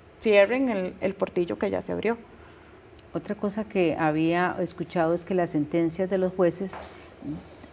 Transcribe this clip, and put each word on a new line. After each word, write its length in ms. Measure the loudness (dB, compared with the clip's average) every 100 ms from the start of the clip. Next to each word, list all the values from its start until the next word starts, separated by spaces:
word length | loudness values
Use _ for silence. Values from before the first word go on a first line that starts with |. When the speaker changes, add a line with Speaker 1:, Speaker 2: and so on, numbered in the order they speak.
| -20 -4
Speaker 1:
cierren 500 | 4 6 6 4 0
el, 240 | 0 -4 -4
el 140 | -4
portillo 440 | -2 -2 -2 -2 -2
que 120 | -2
ya 120 | -2
se 100 | -4
abrió. 240 | -2 -2 -4 -8 -20 -20 -20 -20 -20 -20 -20 -10
Speaker 2:
Otra 220 | -8 -6 -4
cosa 280 | -4 -4
que 320 | -2 2 2 4
había 580 | 2 2 2 2 2 0
escuchado 540 | -4 -6 -4 0 2
es 100 | 0
que 120 | 0 0
las 160 | 0
sentencias 580 | 0 0 0 0 0 -2
de 80 | 0
los 160 | 0
jueces 480 | 2 2 2 -6 -8 -14 -18 -20 -14 -10 -10 -12 -20 -20